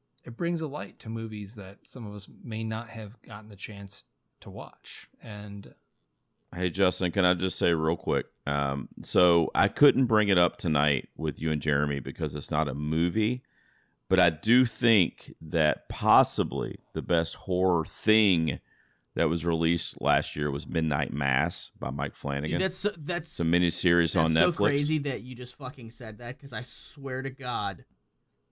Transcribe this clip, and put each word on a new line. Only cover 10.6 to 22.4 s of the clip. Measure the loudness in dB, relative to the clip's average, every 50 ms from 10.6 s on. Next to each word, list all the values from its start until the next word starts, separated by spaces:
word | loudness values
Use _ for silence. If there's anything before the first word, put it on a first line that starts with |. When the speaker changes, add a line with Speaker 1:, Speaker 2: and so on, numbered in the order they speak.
| -2 0 2 2 2 2 2 0 -4 -8 _
Speaker 2:
with | -6 -4 -4 -4 -2
you | -2 -2
and | -2 0
Jeremy | 0 0 2 2 2 0 -2 -4
because | -6 -8 -6 -4 -4 -4 -4
it's | -6 -6 -2
not | 0 0 0 0
a | -2
movie, | -4 -2 -2 0 2 0 0 0 0 0 0 -2 -4 -8 _ _ _ _ _ _ _ _ _ _ _ _ _
but | 4 4
I | 4 4
do | 2 0 2 4 6 6 4
think | 4 0 2 4 4 6 6 4 2 -2 -8 -18 -20 -16 -16
that | -8 -2 0 2 2 2 2 0 -6 -10
possibly | -8 -2 4 6 6 6 6 4 2 -2 -2 -2 -2 -4 -4 -4 -8 -12 _ _ -8
the | -8
best | -2 0 0 0 0 -2 -6
horror | -8 -6 -2 0 2 2 4 2 2 0
thing | -2 -8 -2 2 4 6 6 6 4 4 2 2 0 -2 -6 -10 _ _ _ _ _ _ _ _ _ _
that | -2 0 0
was | 0 0 0
released | -2 0 2 2 2 2 0 -2 -4 -6 -2
last | 0 2 2 2 0 -2 -4
year | -4 -2 -2
was | -2 -4 -6
Midnight | -4 -2 -2 0 0 -2 -2 -4 -4
Mass | -4 -4 -2 0 0 0 0 0 -2 -2 -4 -6 -8 -8
by | -8 -6
Mike | -6 -6 -6 -6 -8
Flanagan. | -8 -8 -6 -4 -4